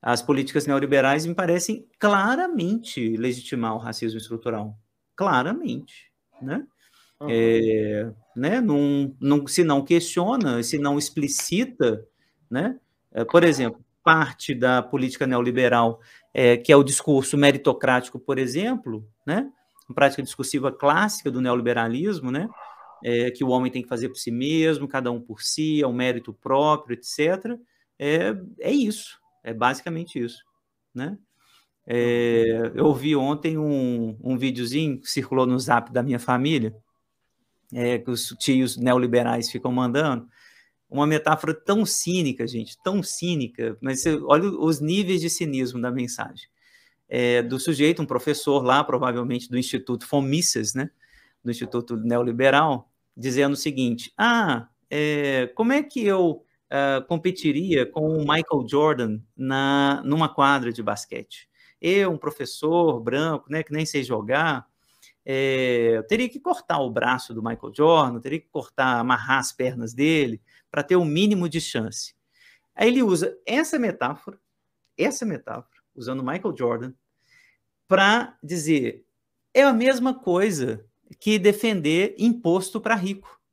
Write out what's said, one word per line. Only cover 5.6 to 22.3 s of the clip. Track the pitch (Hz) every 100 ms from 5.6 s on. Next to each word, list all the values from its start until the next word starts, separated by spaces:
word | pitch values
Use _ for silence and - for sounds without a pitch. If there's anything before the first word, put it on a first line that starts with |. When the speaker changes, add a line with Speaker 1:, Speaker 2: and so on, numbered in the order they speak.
| 330 117 - - _ _ _ _
Speaker 1:
né? | 131 175 - _ _ _ _ _
Speaker 2:
Uhum. | 147
Speaker 1:
É, | 117 113 113 113 110 107 107 113 107 _ -
né? | 139 233
Não, | 226 147 143 143 139 135
não, | 139 143 143
se | -
não | 170 139
questiona, | 139 170 165 - 180 262 175 120
se | 117 151
não | 143 143
explicita, | 147 - 143 - - 180 262 - 127 107 - _ _ _ _
né? | 120 190 262 _ _ _
É, | - 113
por | 170
exemplo, | 175 139 123 117 _ _
parte | - 160 156 - -
da | 127 127 127
política | 120 139 127 127 135
neoliberal, | 127 120 123 123 120 117 117 - - _
é, | - 123 120
que | 120
é | 143
o |
discurso | 135 139 - 139 135 147
meritocrático, | 143 139 139 127 131 127 127 127
por | - 135
exemplo, | 131 135 214 254 - 110 107 _ -
né? | 175 277 - _ _ _
Uma | 123
prática | 139 131
discursiva | 131 - 135 143 135
clássica | 131 143 156 208 202 -
do | 123
neoliberalismo, | 127 123 117 120 113 120 185 190 131